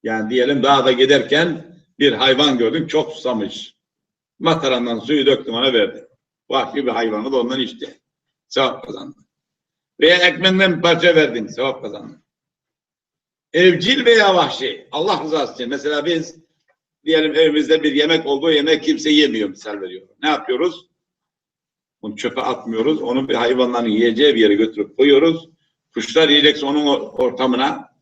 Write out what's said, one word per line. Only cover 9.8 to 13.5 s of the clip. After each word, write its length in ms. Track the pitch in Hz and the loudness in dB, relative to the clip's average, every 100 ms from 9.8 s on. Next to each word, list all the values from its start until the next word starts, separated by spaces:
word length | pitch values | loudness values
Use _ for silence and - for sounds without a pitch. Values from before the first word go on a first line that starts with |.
| _ _ | _ _
Veya 160 | 156 180 | 4 4
ekmeğinden 600 | 175 170 185 190 190 165 | 2 0 0 2 2 2
bir 60 | |
parça 340 | 170 165 175 160 | 0 2 4 4
verdin, 300 | 143 120 101 | 2 -2 -8
sevap 360 | - 135 123 | -6 -6 -6
kazandın. 420 | 110 104 - - _ _ _ _ _ _ _ _ _ _ _ _ _ | -10 -14 -18 -20 _ _ _ _ _ _ _ _ _ _ _ _ _